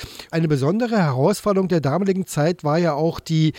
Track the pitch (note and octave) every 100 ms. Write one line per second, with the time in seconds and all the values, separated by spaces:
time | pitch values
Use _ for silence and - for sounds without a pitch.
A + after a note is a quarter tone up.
0 | - - - E3 E3 C#3+ C#3 G#3 A#3+ A3
1 | D#3 B2+ D#3+ G#3 G#3 F#3+ F#3+ F3 C#3 D#3+
2 | G3 F#3+ F3+ - D3+ F3+ D3 D#3+ E3+ D3
3 | E3 - - D#3+ D#3